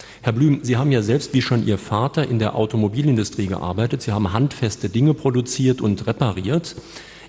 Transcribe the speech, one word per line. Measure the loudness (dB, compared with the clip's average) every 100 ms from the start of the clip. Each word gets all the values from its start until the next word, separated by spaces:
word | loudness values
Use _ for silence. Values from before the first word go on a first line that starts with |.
| -20 -6
Herr | -2
Blüm, | 2 2 2
Sie | 0 2
haben | 2
ja | 2
selbst, | 2 0 2
wie | 0
schon | 2 2 2
Ihr | -2
Vater, | 0 0 0 0 0
in | 0
der | 0
Automobilindustrie | 0 0 0 0 2 2 2 0 -2 -4
gearbeitet. | -2 -4 -2 -2 -2
Sie | -2
haben | 0 0
handfeste | 2 0 0 -4 -2 -4
Dinge | 2 2
produziert | 2 0 0 -2 0 2 2
und | 0 0 -2
repariert. | -2 -2 -2 -2 -2 -4 -12 -16 -18 -20 -20